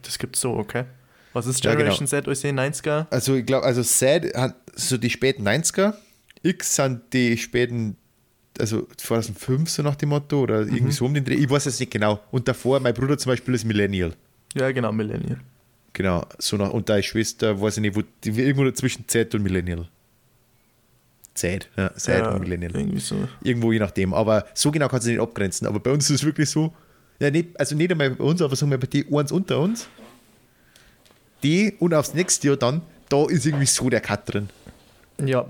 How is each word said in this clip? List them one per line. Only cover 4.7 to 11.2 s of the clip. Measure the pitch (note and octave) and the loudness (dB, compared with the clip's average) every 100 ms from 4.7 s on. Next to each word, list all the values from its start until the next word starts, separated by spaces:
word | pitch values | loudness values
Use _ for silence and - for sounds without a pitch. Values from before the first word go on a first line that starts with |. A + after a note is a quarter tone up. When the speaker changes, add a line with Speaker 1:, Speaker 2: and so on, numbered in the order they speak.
Speaker 2:
so | - - B2+ | -8 -2 0
die | A#2+ | 0
späten | - C3 C3 | 0 0 2
neunziger, | G2+ C3 E3 - G3+ D#4 _ _ _ - | 2 0 0 2 0 0 _ _ _ -4
X | E3+ F3+ - - | -2 -2 -2 0
sind | C#3 A#2+ - | 0 -2 -2
die | B2+ A#2+ A2+ | 2 4 2
späten, | - A#2+ B2 A#2 A2 - _ _ _ _ _ - | 0 0 0 0 -4 -6 _ _ _ _ _ -4
also | A2 A2 - - | -2 -2 -4 -10
zweitausendfünf | - A#2 G#2+ G2 - C3 D#3+ | -2 -2 -2 -8 -2 -2 0
so | - | -2
nach | D3 C#3+ | -2 0
dem | D3 | 0
Motto | D3 C#3+ C#3+ | 0 0 0
oder | A#2+ A2 | 2 2
irgendwie | G#2+ A#2+ | 0 0
Speaker 1:
Mhm. | C3 | 0
Speaker 2:
so | D3 B2 | 0 0
um | |
den | D3 | 0